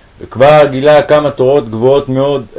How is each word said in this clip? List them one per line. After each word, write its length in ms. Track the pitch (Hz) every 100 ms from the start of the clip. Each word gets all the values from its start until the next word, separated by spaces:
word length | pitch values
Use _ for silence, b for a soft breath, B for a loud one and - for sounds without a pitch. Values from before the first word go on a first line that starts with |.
| b _
וכבר 420 | - 107 135 151 139
גילה 320 | 131 143 151
כמה 280 | - 151 147
תורות 400 | 131 127 143 117
גבוהות 380 | 110 123 139 139
מאוד 380 | 131 139 143 113